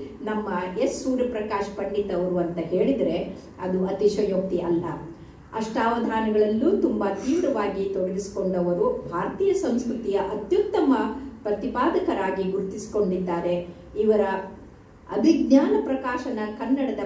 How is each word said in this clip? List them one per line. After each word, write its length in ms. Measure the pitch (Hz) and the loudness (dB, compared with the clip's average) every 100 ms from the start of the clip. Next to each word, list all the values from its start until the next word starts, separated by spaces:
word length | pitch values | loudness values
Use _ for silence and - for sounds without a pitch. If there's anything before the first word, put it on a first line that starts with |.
| - - | -8 -8
ನಮ್ಮ 260 | 214 214 202 180 185 180 | -4 -4 -2 -4 -4 0
ಎಸ್ 240 | 254 - | -2 0
ಸೂರ್ಯಪ್ರಕಾಶ್ 720 | 262 254 240 214 208 202 202 - | -2 0 0 -2 -4 -4 -4 -6
ಪಂಡಿತ್ 360 | 196 208 196 | -4 -2 -2
ಅವರು 260 | 180 180 180 | -2 0 0
ಅಂತ 200 | 165 175 | 0 -2
ಹೇಳಿದ್ರೆ 800 | 165 185 247 269 170 170 - - - - | -2 2 2 2 0 0 -4 -8 -14 -8
ಅದು 260 | 185 185 185 | -2 0 0
ಅತಿಶಯೋಕ್ತಿ 720 | 202 208 - 196 185 185 175 | 2 2 2 0 0 0 -2
ಅಲ್ಲ. 260 | 175 165 - - - - - - - | 0 0 0 -6 -10 -14 -18 -20 -10
ಅಷ್ಟಾವಧಾನಗಳಲ್ಲೂ 1200 | 220 220 254 233 240 226 226 220 208 214 220 311 - | -6 -4 0 0 2 0 0 2 4 4 4 4 4
ತುಂಬಾ 300 | 294 214 202 | 2 2 0
ತೀವ್ರವಾಗಿ 800 | - 262 339 - 220 202 190 | -2 0 2 2 0 0 -2
ತೊಡಗಿಸಿಕೊಂಡವರು, 1300 | 190 185 185 190 196 208 185 180 175 175 240 - - | -2 -2 -2 -2 -4 -4 -2 0 2 2 2 0 -4
ಭಾರತೀಯ 440 | - - - 392 | -4 -4 0 2
ಸಂಸ್ಕೃತಿಯ 600 | 359 254 233 - - - | 2 2 0 -2 -4 -2
ಅತ್ಯುತ್ತಮ 840 | 196 - 208 - 381 - - 285 247 - - - - | -2 -2 -4 0 0 2 2 4 4 2 -4 -10 -8
ಪ್ರತಿಪಾದಕರಾಗಿ 1080 | 208 202 - 240 302 - - 190 190 190 185 | -4 -2 -2 0 2 2 0 0 0 0 -2
ಗುರುತಿಸಿಕೊಂಡಿದ್ದಾರೆ. 1160 | 196 185 214 - 214 190 180 180 170 175 175 175 - - 208 | -2 -2 -6 -4 0 2 0 0 -2 0 -2 -4 -12 -8 0
ಇವರ 220 | 214 214 196 190 - - - - - - - - | 4 4 4 0 -6 -12 -18 -20 -20 -20 -6 4
ಅಭಿಜ್ಞಾನ 580 | 311 - 226 269 359 415 | 6 6 6 6 6 4
ಪ್ರಕಾಶನ 540 | - 262 254 247 269 220 214 214 | 2 -2 -2 -4 -4 -4 -4 -4
ಕನ್ನಡದ 420 | 240 277 254 208 | 0 0 0 -2